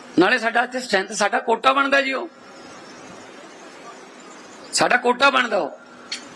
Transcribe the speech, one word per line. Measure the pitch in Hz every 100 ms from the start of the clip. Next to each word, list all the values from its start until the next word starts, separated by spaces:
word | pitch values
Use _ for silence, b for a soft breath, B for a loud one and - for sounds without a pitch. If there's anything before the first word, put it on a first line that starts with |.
| - -
ਨਾਲੇ | 185 247
ਸਾਡਾ | 220 226
ਇੱਥੇ | 247 247
ਸਟਰੈਂਥ, | 247 190 196
ਸਾਡਾ | 214 202 233
ਕੋਟਾ | - 226 269
ਬਣਦਾ | 269 277 277
ਜੀ | 269
ਉਹ, | 269 339 - - - - - - - - - - - - - - - - - - - - - - - -
ਸਾਡਾ | - 160 240
ਕੋਟਾ | 247 247 277
ਬਣਦਾ | 262 247 202
ਉਹ। | 151 - - - - - -